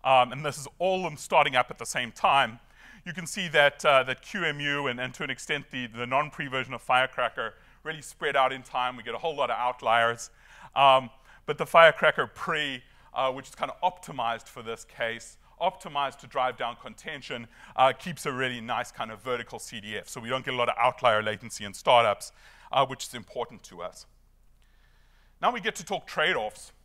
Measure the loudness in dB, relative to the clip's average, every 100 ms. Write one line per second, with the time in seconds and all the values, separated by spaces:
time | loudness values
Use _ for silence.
0 | 6 4 4 -2 -6 -6 -14 _ -2 0
1 | -4 -8 0 2 4 2 0 -6 -8 -6
2 | -6 -2 2 4 2 -4 _ _ -20 -18
3 | -14 -12 -10 -8 0 4 4 4 4 4
4 | 4 -6 -8 -4 -4 -2 -4 -2 -4 -4
5 | -8 -8 -8 -8 -6 -6 -6 -8 -8 -8
6 | -2 -2 -2 -8 -6 -6 -6 -10 0 2
7 | 2 0 -4 -2 -8 -10 -20 _ -12 -12
8 | -14 -6 0 2 2 0 -8 -4 -4 -6
9 | -10 -6 -6 -2 -2 0 -2 -2 2 4
10 | 4 0 -10 -18 -20 -20 -6 4 6 6
11 | 2 -16 -20 -16 -8 -6 4 8 8 8
12 | 0 2 -6 -6 -4 -2 -2 -6 -12 _
13 | -10 -2 -2 -4 -14 -8 -8 -2 -4 -4
14 | -12 -4 -4 -4 -10 -14 -12 -12 -14 -6
15 | -4 -4 -14 -20 _ _ -4 -4 -8 -4
16 | -4 -6 -8 -2 -2 -2 -8 -8 -16 -16
17 | -14 -14 -10 -10 -12 -20 -8 4 4 4
18 | -8 -6 -4 -2 -2 -4 -6 -6 -6 -10
19 | -10 -10 -6 -4 -6 -12 -14 -14 -10 -10
20 | -10 -12 -6 -4 -2 0 0 4 2 4
21 | 4 4 0 -6 -10 -12 -12 -4 6 6
22 | 6 0 -6 _ -20 -20 -4 0 0 -4
23 | -12 -12 -12 -10 -10 -10 -20 -14 -14 -14
24 | -20 _ _ _ _ _ _ _ _ _
25 | _ _ _ _ -2 -2 -8 -8 -8 -10
26 | -6 -2 0 0 -4 -10 -20 _